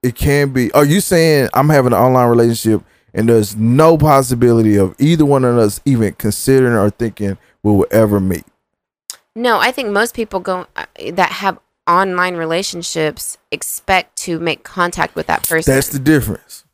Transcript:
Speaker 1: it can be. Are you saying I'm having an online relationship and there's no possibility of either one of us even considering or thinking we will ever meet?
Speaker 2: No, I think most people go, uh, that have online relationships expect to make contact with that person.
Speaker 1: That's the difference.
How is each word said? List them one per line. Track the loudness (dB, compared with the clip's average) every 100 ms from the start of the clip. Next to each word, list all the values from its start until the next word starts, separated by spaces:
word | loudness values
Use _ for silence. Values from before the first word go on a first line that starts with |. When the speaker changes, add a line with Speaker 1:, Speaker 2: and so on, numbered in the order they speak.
Speaker 1:
it | -4
can | -2 0 0 0
be. | 0 0
Are | 2
you | 2 2
saying | 2 2 2 2 0
I'm | 0 2
having | 4 4
an | 2
online | 2 4 2
relationship | 4 2 0 0 -2 -4 _ _
and | -4 2
there's | 2 0 -2
no | 0 4 4 4
possibility | 4 2 2 0 2 4 4 2
of | 0 0
either | 0 2
one | 2 2
of | 2 2
us | 0 0
even | -2 0 0
considering | -2 -6 -4 2 2 2
or | 2 0
thinking | -2 -8 -6 -8 -8 _ _
we | 0
will | 0 2
ever | 2 2 0
meet? | -2 -4 -10 _ _ _ _ _ _ -20 _ -4
Speaker 2:
No, | -2 0
I | 0
think | -4 -4
most | -2 -4
people | -4 -8 -6
go, | -6 -8 -8 -14
uh, | -14 -14 -10
that | -4 -4
have | -2 -6 -6 _ _ -2
online | 0 0 -2 -4 -4
relationships | -4 -4 -6 -10 -10 -6 -6 -6 -14 -16 _
expect | -10 -10 -12 -4 -4 -4 -14
to | -8 -6
make | -6 -8
contact | -10 -4 -4 -2 -6
with | -6 -4
that | -4 -2
person. | -2 0
Speaker 1:
That's | -2 -2
the | -2
difference. | 2 2 0 -8 _ -20 _